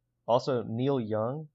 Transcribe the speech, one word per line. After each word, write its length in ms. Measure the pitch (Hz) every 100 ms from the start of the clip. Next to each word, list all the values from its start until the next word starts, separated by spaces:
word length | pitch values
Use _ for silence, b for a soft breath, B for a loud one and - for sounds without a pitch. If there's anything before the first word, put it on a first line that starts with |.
| _ _ -
also, 360 | 120 139 123
Neil 360 | 107 113 131 139
Young 480 | 107 107 113 147 151